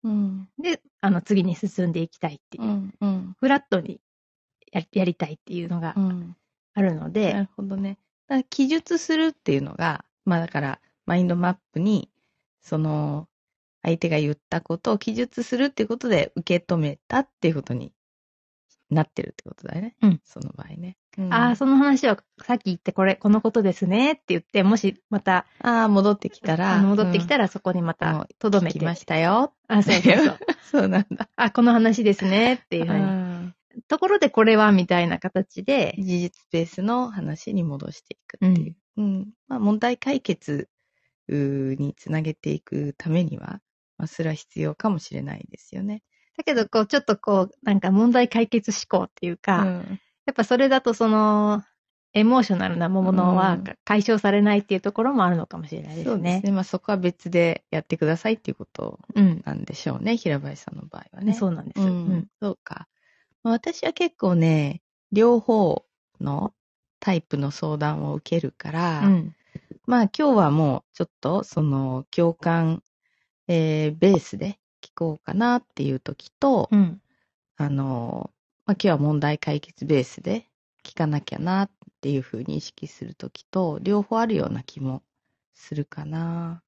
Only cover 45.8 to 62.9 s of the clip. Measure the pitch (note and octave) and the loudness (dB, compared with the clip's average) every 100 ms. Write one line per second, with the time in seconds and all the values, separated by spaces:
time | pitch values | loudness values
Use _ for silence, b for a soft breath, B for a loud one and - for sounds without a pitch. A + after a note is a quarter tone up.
45.8 | G3 G#3+ _ _ _ - D#4 B3+ G#3 A3+ | -8 -10 _ _ _ -8 -2 0 0 0
46.8 | G#3+ C#4+ - G3+ - G3 F#3 _ - G3 | 2 0 0 -2 2 2 2 _ 0 2
47.8 | F#3 G3 A#3+ A#3+ B3 A#3 A3+ A#3 G#3+ G3+ | 4 4 6 4 4 2 0 0 -2 -6
48.8 | - F#3+ - - F3 F3 - F3+ F#3+ F3+ | -2 -2 -2 -6 -8 -4 0 2 2 -2
49.8 | F3+ G3 _ _ - C#4 G#3+ B3 C4+ C4+ | -8 -14 _ _ -6 -2 0 2 4 4
50.8 | B3 A3 A3+ G#3+ G#3+ G#3 G#3 G#3 - _ | 0 0 2 4 4 4 2 0 -4 _
51.8 | _ _ _ G#3+ G#3+ B3+ A3 F#3 F#3 E3+ | _ _ _ 2 4 4 4 0 0 -2
52.8 | F3 F#3+ F#3 F#3 F#3 F#3 F#3+ F3+ F#3+ - | 0 2 2 4 4 4 2 0 -6 -12
53.8 | - G#3 G3+ G#3+ G3+ G3+ G#3 G3+ G3+ F#3+ | 0 0 2 2 2 4 4 2 0 -4
54.8 | G3+ G3+ A#3+ C4+ F3+ E3+ - E3+ D3+ D#3+ | -2 -2 0 2 2 0 -4 -12 -12 -12
55.8 | D3+ D#3+ E3+ G#3+ E3+ F#3 G3+ F#3+ F#3 F#3 | -12 -8 -4 -2 -2 -2 0 0 -2 -6
56.8 | - G3+ F3+ - E3+ F3 E3+ E3 _ D#3 | -4 -2 -2 -4 -2 2 2 0 _ -8
57.8 | - D#3+ D#3 E3 A3 A3+ - - - - | -6 -2 0 0 -2 -4 -6 -10 -12 -12
58.8 | G#1+ - - G#3 F#3+ E3 - - G1+ - | -12 -12 -6 4 4 4 -6 -10 -10 -8
59.8 | - B2+ G#3+ A#3 F3 C#3+ C#3+ D3 - D3+ | -8 -4 -4 -2 -2 -4 -6 -14 -16 -18
60.8 | D#3 - - F#3 G3+ A3+ G3 D#3+ - G3+ | -18 -20 -20 -6 -4 0 -2 -4 -8 -2
61.8 | F#3+ F3+ E3+ F3 - _ G#3 - - - | 0 0 -2 -2 -4 _ -8 -8 -12 -16
62.8 | - | -16